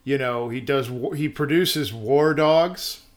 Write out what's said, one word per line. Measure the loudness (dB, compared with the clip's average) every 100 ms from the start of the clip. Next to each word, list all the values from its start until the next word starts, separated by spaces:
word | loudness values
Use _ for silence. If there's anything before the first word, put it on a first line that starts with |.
you | -4 -2
know, | -2 -4 -4
he | -6
does, | -2 -2 -2
wa-, | -6 -6
he | -4 -4
produces | -2 0 2 2 0 -4
War | -6 0 4 4
Dogs, | 4 4 4 2 -2 -10 -12 -16